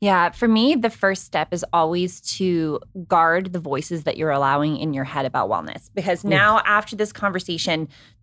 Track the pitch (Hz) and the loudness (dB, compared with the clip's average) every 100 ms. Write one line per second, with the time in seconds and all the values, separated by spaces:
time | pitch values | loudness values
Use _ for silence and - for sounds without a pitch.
0 | 202 185 170 - 240 220 247 294 226 - | 2 4 2 2 2 4 4 2 0 0
1 | 196 190 - 165 156 175 - 170 160 175 | 0 0 -4 -4 -2 -4 -2 0 2 0
2 | 180 - - - 185 170 156 147 - 190 | -2 -4 -8 -2 0 0 0 -4 -8 -12
3 | 170 175 165 175 190 180 160 139 156 170 | 0 4 4 2 -2 -6 -4 -4 -4 -4
4 | 147 - 156 139 139 143 151 151 156 135 | -2 -2 0 2 2 2 0 -2 -4 -4
5 | 135 143 135 135 101 95 78 - - 202 | -4 -4 -2 -2 0 -2 -4 -12 -6 -4
6 | 180 175 202 190 208 220 - 208 - 208 | -2 -2 2 4 4 4 2 0 0 -4
7 | 208 - 202 185 - 165 - 160 156 - | -6 -4 -4 -4 -6 -4 -2 -2 -4 -12
8 | - _ | -20 _